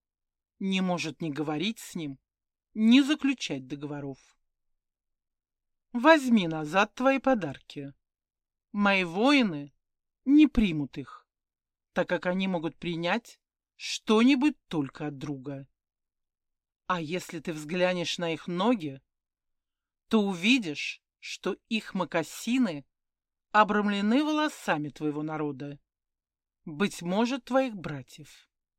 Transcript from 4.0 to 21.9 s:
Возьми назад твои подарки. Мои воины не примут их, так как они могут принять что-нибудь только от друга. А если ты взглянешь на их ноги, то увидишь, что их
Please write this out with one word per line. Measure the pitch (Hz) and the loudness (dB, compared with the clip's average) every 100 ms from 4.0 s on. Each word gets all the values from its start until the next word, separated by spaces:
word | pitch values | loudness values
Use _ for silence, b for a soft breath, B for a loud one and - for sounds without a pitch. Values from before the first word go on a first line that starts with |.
| 143 131 _ _ _ _ _ _ _ _ _ _ _ _ _ _ _ _ _ | -10 -12 _ _ _ _ _ _ _ _ _ _ _ _ _ _ _ _ _
Возьми | 240 277 320 262 226 170 | 2 6 6 6 4 4
назад | 160 151 185 233 | -4 -2 2 2
твои | - 254 269 | 2 2 2
подарки. | 269 247 156 131 _ 147 139 - _ _ _ _ _ _ _ | 2 0 0 -10 _ -16 -16 -18 _ _ _ _ _ _ _
Мои | 208 202 196 | 0 4 4
воины | 175 170 254 285 214 147 143 _ _ _ _ _ 262 | 2 2 4 4 4 -2 -10 _ _ _ _ _ 4
не | 294 302 | 6 8
примут | - 208 156 139 - | 6 0 0 -4 -8
их, | 131 - _ _ _ _ _ _ _ | -16 -18 _ _ _ _ _ _ _
так | - 185 | -4 -2
как | 180 180 | 0 0
они | 185 190 | -2 0
могут | 175 160 - | -2 -4 -6
принять | 170 165 170 220 - - _ _ _ _ | -6 -4 -2 -4 -6 -20 _ _ _ _
что-нибудь | - - - 214 247 277 294 - - | -10 -8 2 6 6 6 2 0 -8
только | 165 135 - 151 | -4 -4 -6 -10
от | 139 | -10
друга. | 147 139 135 139 139 _ _ _ _ _ _ _ _ _ _ _ - | -10 -10 -10 -14 -16 _ _ _ _ _ _ _ _ _ _ _ -6
А | 180 | -6
если | 151 180 - 165 | -4 -6 -8 -12
ты | 180 | -10
взглянешь | 156 151 180 180 180 165 - | -10 -6 -2 0 0 -4 -6
на | 170 | -6
их | 160 - | -6 -6
ноги, | 175 208 240 151 135 _ _ _ _ _ _ _ _ _ _ - | -2 0 0 -4 -12 _ _ _ _ _ _ _ _ _ _ 0
то | 226 | 0
увидишь, | 196 175 202 262 175 143 - - _ _ | 2 0 4 4 2 -6 -8 -10 _ _
что | - - - - - | -16 -8 -6 -6 -6
их | 226 - | -8 -6